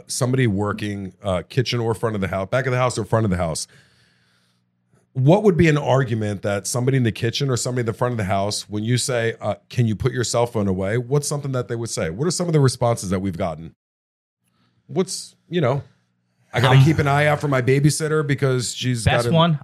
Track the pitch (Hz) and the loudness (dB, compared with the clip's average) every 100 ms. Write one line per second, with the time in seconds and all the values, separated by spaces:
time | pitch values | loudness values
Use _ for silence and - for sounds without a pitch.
0 | - - 123 127 123 98 104 101 104 101 | -8 -4 -2 2 2 0 -2 -4 -6 -6
1 | 95 - 101 92 82 - 120 123 113 110 | -10 -8 -4 -4 -2 -4 -2 -2 -2 -2
2 | 113 107 92 95 95 123 131 123 127 - | -4 -2 -4 -4 -2 -2 0 0 0 -2
3 | 104 113 110 90 85 78 - _ _ _ | -4 -2 0 -2 -4 -6 -10 _ _ _
4 | _ _ _ _ _ _ _ _ _ _ | _ _ _ _ _ _ _ _ _ _
5 | _ 131 131 190 214 160 170 147 123 127 | _ 0 4 6 6 4 4 4 2 2
6 | 123 113 104 98 104 101 - 127 123 131 | 2 -2 -2 -4 -2 -2 -2 -2 0 2
7 | 117 95 117 - 139 120 131 123 113 107 | 2 0 -2 -2 -2 -2 -2 -4 -4 -2
8 | 123 120 98 101 101 104 - 104 110 123 | -2 -2 -2 -2 -2 -4 -8 -6 -2 -2
9 | - 123 113 110 113 98 - - 117 104 | 0 -2 -2 -4 -6 -6 -6 -2 0 0
10 | 135 123 113 120 120 110 101 92 95 117 | -2 -2 -2 0 0 0 -2 0 -2 -2
11 | 120 147 143 147 143 131 120 117 117 - | -2 -2 -2 -6 -4 -4 -4 -6 -6 -6
12 | 90 87 160 - 175 156 135 - 120 117 | -6 -4 -4 -2 0 4 4 4 0 0
13 | 98 95 98 82 92 78 80 - _ _ | -2 -4 -4 -4 -6 -6 -12 -20 _ _
14 | _ _ _ _ _ _ _ _ - 135 | _ _ _ _ _ _ _ _ -8 -4
15 | 185 - - _ - 165 131 139 - _ | -4 -6 -14 _ -6 -2 0 0 -4 _
16 | _ _ _ _ _ 123 110 135 135 156 | _ _ _ _ _ 0 6 8 6 4
17 | 143 139 147 147 147 131 123 135 143 143 | 2 2 2 2 2 0 2 4 4 2
18 | 156 156 147 139 139 127 120 - 127 123 | 0 0 0 0 0 0 -4 -4 -4 0
19 | 113 123 120 160 170 151 | 2 2 2 4 4 0